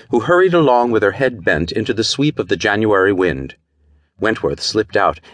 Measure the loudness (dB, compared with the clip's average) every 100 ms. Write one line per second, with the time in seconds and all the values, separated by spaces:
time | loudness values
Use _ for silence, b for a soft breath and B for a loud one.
0 | B -2 2 2 4 4 4 2 2 2
1 | 0 0 -2 -2 -2 -2 -2 -4 -2 -2
2 | -2 -2 -2 -2 -4 -2 0 0 2 2
3 | 2 2 0 -2 -10 -16 _ _ _ _
4 | _ -4 -4 -2 -4 -6 -4 -4 -2 0
5 | 0 -2 B